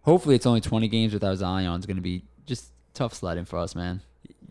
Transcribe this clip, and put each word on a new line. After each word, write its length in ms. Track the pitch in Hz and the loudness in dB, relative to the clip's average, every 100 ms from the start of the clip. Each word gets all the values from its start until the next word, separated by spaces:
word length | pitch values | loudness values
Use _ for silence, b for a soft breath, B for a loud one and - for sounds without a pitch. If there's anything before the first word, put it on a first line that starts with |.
hopefully 320 | - 180 151 | 4 4 6
it's 120 | 127 127 | 4 6
only 140 | 117 | 2
twenty 280 | - 110 113 | 2 0 0
games 240 | 113 110 | 2 0
without 240 | 104 98 95 | 0 0 0
Zion 420 | 92 92 90 87 | -2 -2 -2 -4
is 80 | 98 | -4
gonna 140 | 95 | -6
be 240 | 90 90 - _ - | -4 -6 -8 _ -10
just 240 | 123 - - _ | -10 -10 -20 _
tough 200 | - 120 | -6 -6
sledding 300 | - 90 85 | -4 -6 -6
for 140 | 85 85 | -6 -6
us, 160 | 85 - | -6 -6
man. 240 | 90 92 - _ - - - | -6 -8 -12 _ -20 -20 -18